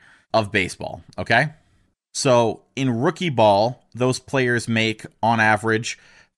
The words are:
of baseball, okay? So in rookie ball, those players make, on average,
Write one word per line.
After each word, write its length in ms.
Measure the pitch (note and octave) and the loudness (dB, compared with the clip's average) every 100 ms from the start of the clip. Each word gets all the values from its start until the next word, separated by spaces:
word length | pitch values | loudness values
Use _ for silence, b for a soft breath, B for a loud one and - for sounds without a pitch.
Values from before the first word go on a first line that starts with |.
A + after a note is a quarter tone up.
| b b b | b b b
of 200 | A2 G2+ | -2 0
baseball, 500 | G2+ F2 - - F2 - - | -2 -2 -6 -12 -12 -16 -12
okay? 360 | F#2 A#2 D3+ - _ _ _ _ _ | 0 0 0 -6 _ _ _ _ _
So 480 | - - A#2+ A2+ - _ - | -4 2 4 2 -2 _ -4
in 240 | C3+ A2+ | -2 0
rookie 320 | D#3 E3 F3+ | -2 -2 -2
ball, 520 | A#2+ G#2+ G2+ A#2 B2+ _ A2+ | 2 4 4 0 -4 _ -2
those 240 | B2+ B2 | -2 -2
players 480 | - C3+ B2 A#2+ - | -4 -2 0 -2 -2
make, 400 | A2+ A2 G#2+ - _ | -2 -2 -4 -12 _
on 160 | A2 A2+ | -2 2
average, 580 | A2 G#2+ A2 A2 A2 - b b b | 2 2 0 -2 -4 -12 b b b